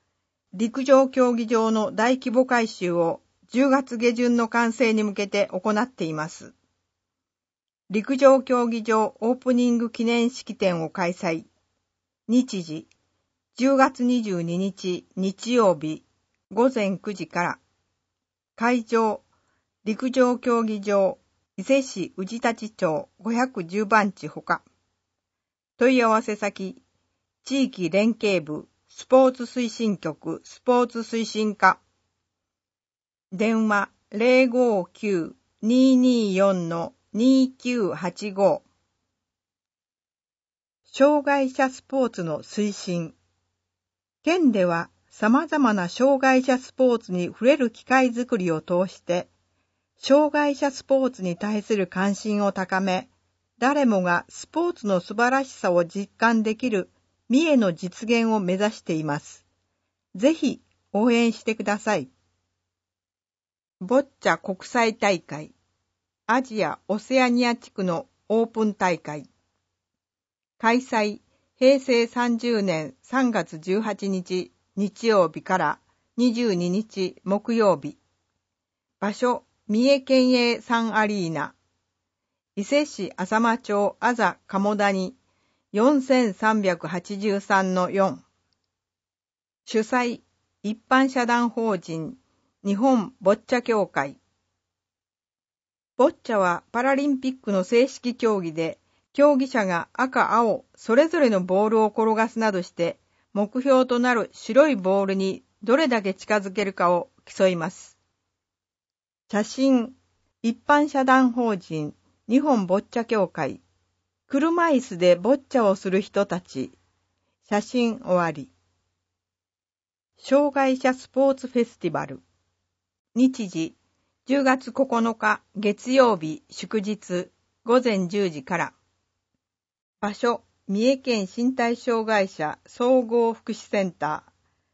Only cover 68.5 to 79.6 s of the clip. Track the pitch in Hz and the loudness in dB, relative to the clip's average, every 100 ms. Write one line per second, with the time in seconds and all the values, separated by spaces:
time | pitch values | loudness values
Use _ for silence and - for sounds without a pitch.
68.5 | 226 214 196 190 165 - 151 127 _ _ | -2 -2 0 -2 -2 -6 -14 -14 _ _
69.5 | _ _ _ _ _ _ _ _ _ _ | _ _ _ _ _ _ _ _ _ _
70.5 | _ 226 247 254 226 214 - _ _ _ | _ 0 0 0 -2 -2 -6 _ _ _
71.5 | - 254 277 269 240 233 247 240 233 240 | 2 4 4 2 0 0 -2 -2 -2 -2
72.5 | 220 196 160 151 - _ 254 254 214 165 | -2 0 -2 -6 -14 _ 0 0 0 -4
73.5 | 156 170 196 220 196 196 190 180 185 - | -8 -4 -2 -2 -6 -4 -6 -4 -6 -6
74.5 | _ _ - 196 - 226 208 160 156 - | _ _ -6 -6 -2 2 4 2 -2 -4
75.5 | 185 151 156 _ _ _ - 247 226 233 | -2 -2 -4 _ _ _ 0 0 2 0
76.5 | 175 175 190 220 196 185 - 185 208 226 | 0 -2 -4 -4 -6 -6 -6 -4 -4 -2
77.5 | 233 208 151 147 - _ _ _ _ _ | 2 2 2 -4 -16 _ _ _ _ _
78.5 | _ _ _ _ _ 202 202 247 240 - | _ _ _ _ _ -8 -2 -2 -2 -8
79.5 | _ | _